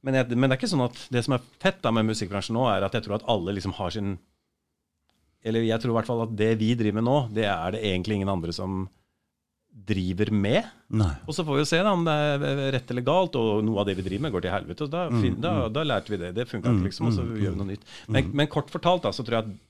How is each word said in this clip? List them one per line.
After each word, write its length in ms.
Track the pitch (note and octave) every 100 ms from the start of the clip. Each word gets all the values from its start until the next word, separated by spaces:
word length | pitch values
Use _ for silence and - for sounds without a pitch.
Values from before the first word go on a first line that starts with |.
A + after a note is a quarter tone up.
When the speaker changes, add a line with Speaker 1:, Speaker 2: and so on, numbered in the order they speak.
Speaker 1:
men 100 | C3+
jeg, 160 | C3 A#2+ A#2+
men 100 | C3
det 60 | C3
er 60 |
ikke 100 | A#3
sånn 140 | D3+ B2
at 200 | - -
det 120 | B2 A#2
som 80 | B2+
er 60 | - _
fett 220 | F#3+ F#3
da 80 | -
med 140 | A2+ A2
musikkbransjen 480 | A2 F#2+ G2+ - A2+
nå, 80 | B2+
er 140 | F#2+ G2
at 80 | A#2
jeg 80 |
tror 120 | G2+ G#2
at 80 | -
alle 240 | A2 F2
liksom 220 | G2+ G2 -
har 140 | F#2
sin, 240 | G#2+ G2+ F#2 _ _ _ _ _ _ _ _ _ _ _ _
eller 220 | A2+ A2+ A2+
jeg 140 | A2+
tror 100 | A#2+
i 60 | A#2
hvert 80 | A2
fall 140 | A#2
at 140 | A2+ G#2+
det 160 | A2 A2+
vi 160 | A2 A#2+
driver 260 | G#2+ G#2
med 20 |
nå, 140 | A2+ C#3+ A#2+
det 100 | G#2+
er 280 | G#2 F2+ E2+ G2+
det 80 |
egentlig 380 | G#2+ F#2 F2+ G#2
ingen 80 | G2
andre 220 | F#2+ E2 E2
som 300 | F#2+ F#2+ F#2+ _ _ _ _ _ _ _ _ A#2
driver 540 | F#2+ G2+ F2+ F2+ G#2
med. 320 | G#2 G2+ D#3+ - - _
Speaker 2:
Nei. 220 | A2 F#2 C#2 -
Speaker 1:
Og 80 | D#3
så 60 | D#3
får 80 |
vi 80 | C#3
jo 60 | D3+
se 80 | E3 G#3
da 60 |
om 80 | F#3
det 100 | E3
er 480 | D3+ D3 C#3+ C#3+ C#3 C3+
rett 160 | C3 -
eller 140 | B2 B2
galt, 300 | F3 F3+ B2+
og 220 | A2+ G#2
noe 200 | G#2+ G2+
av 20 | G2+
det 80 | F#2
vi 20 | F#2
driver 160 | G2 D3+
med 60 |
går 80 | F#2+
til 100 | F2
helvete, 360 | F#2+ - - D3
og 20 |
da, 140 | E3 E3+
Speaker 2:
Mm, 100 | A#2+
Speaker 1:
fin-, 140 | F#2+ F#2
da, 120 | E3 D#3+ A#2
Speaker 2:
mm. 60 |
Speaker 1:
da 100 | A#2+ D#3
lærte 240 | G#2+ G2
vi 80 | G2+
det. 140 | F2
Det 140 | F#2+ B2
funket 220 | A2 A#2+
Speaker 2:
Mm, 80 | G#2+
Speaker 1:
ikke, 80 | F#2
liksom, 180 | - A#2
og 60 |
så 80 | G2+
Speaker 2:
mm, 140 | A#2 A2
Speaker 1:
gjør 140 | G2
vi 60 | F#2+
noe 80 | G2
Speaker 2:
mm. 40 | G2
Speaker 1:
nytt. 80 | - - -
Men, 160 | B2
Speaker 2:
Mm. 80 | G2
Speaker 1:
men 140 | C#3+ D3
kort 240 | D#3 -
fortalt 320 | - E3+ F3+
da, 80 | A2
så 120 | G2
tror 140 | A#2 A2+
jeg 160 | A2 G2 _